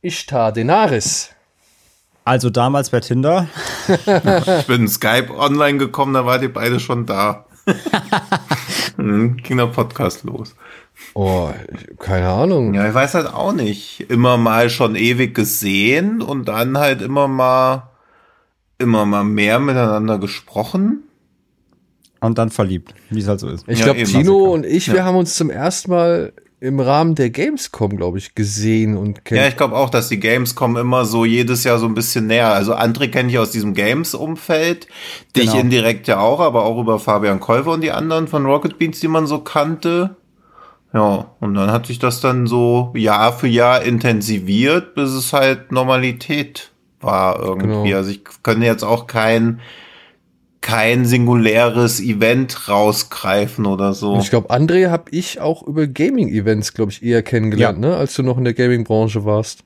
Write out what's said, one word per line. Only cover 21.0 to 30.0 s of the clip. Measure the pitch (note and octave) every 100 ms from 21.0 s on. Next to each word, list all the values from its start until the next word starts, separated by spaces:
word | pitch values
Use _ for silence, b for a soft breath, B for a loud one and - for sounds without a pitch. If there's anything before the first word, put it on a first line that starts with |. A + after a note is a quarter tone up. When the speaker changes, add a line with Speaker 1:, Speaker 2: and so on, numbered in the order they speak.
| - _ _ _ _ _ _ _ _ _ _ _
Speaker 2:
Und | A#2 A#2
dann | A2+
verliebt, | - G2+ F2+ - - _
wie | A2
es | G2+
halt | G2+
so | -
ist. | - -
Speaker 1:
Ich | A#2
Speaker 3:
Ja, | A2+
Speaker 1:
glaub, | A#2+
Speaker 3:
eben. | G#2+
Speaker 1:
Tino | C3
Speaker 2:
Klassiker. | E3+ G3 F#3+
Speaker 1:
und | E3 G#2+
ich, | F3+ F#3
Speaker 3:
Ja. |
Speaker 1:
wir | F#3+
haben | F#3 F#3
uns | E3+
zum | - D#3+
ersten | G2 D#3+ F#3 F#3+
Mal | F3 E3+ E3+ D#3 - _ _
im | C3 C#3
Rahmen | B2+ C#3+ E3
der | D#3 B2
Gamescom, | B2+ A#3 D4 - - G#2 G2
glaub | F2+ F#2
ich, | -
gesehen | - G2+ G#2 G#2+ A2 A2 G2+
und | G#2 G2+
kennt. | - A#2
Speaker 3:
Ja, | C#3
ich | B2
glaub | C3+
auch, | A2+ C3
dass | B2+